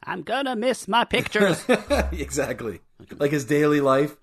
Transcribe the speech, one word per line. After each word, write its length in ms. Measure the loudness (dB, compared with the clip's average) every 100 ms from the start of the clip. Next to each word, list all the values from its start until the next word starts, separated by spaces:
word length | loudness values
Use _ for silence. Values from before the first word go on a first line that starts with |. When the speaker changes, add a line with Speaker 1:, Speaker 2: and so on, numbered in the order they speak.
Speaker 1:
I'm 200 | -10 -10
gonna 340 | -4 -4 -2 -2
miss 320 | -2 -2 0
my 160 | 0
pictures. 580 | 2 -2 0 2 2 2 0
Speaker 2:
<laughs> 440 | 0 2 0 0
Exactly. 680 | -4 -6 -4 -4 -4 -8 -10 _ -20 -14 -2
Like, 120 | 0
his 120 | 0
daily 360 | 2 2 4 4
life. 340 | 4 4 2 -4